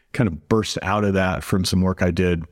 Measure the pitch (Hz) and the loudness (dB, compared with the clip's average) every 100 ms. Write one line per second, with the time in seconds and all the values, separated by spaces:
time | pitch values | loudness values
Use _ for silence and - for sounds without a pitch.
0 | _ - 110 78 - 110 104 - 92 104 | _ -2 -2 -2 0 0 0 -4 -2 0
1 | 104 95 92 82 - 98 95 92 92 92 | 2 2 0 -2 -2 -2 0 0 0 0
2 | 92 85 90 85 82 | 0 2 0 0 -2